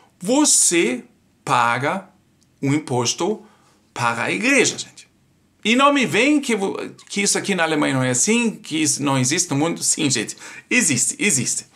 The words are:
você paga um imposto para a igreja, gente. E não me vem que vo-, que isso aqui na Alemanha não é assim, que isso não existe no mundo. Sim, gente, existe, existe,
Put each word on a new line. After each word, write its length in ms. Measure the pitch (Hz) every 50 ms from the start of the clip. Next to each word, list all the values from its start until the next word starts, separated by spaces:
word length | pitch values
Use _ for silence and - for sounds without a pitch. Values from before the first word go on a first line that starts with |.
| _ _ _ -
você 840 | 175 190 262 294 302 - - - - - 175 170 190 240 254 240 - - _ _ _ _ _ _ -
paga 640 | - 131 120 117 117 120 123 135 156 180 196 - - _ _ _ _ _ _ _ _ _ -
um 100 | 139 135
imposto 720 | 143 156 151 - 127 123 117 113 - - 170 196 214 - - - _ _ _ _ _ _ _ _
para 300 | - - 123 117 117 117
a 80 | 117 127
igreja, 480 | 175 185 208 262 277 247 160 - - -
gente. 300 | - - - - - _ _ _ _ _ _ _ _ _ _ _ -
E 100 | 208 233
não 180 | 254 277 285
me 140 | 285 277 233
vem 340 | 156 143 202 254 294 302 294
que 140 | - - 226
vo-, 220 | 196 196 185 - - - - - - - -
que 140 | - 202
isso 140 | 202 196 -
aqui 200 | 185 180 190 196
na 80 | 175 165
Alemanha 300 | 160 156 147 151 143 135
não 100 | 131 127
é 60 | 127
assim, 420 | 123 123 - 208 226 240 233 220
que 280 | - - - - 151 160
isso 220 | 156 143 - 131
não 160 | 143 143 135 131
existe 320 | 123 127 160 180 175 -
no 60 | 139
mundo. 260 | 139 156 170 170 170
Sim, 260 | - - - - 156 135
gente, 280 | - 117 98 - - - - - - - - -
existe, 460 | 220 247 - - 131 - - - - -
existe, 480 | - 208 147 131 107 - - - - _ _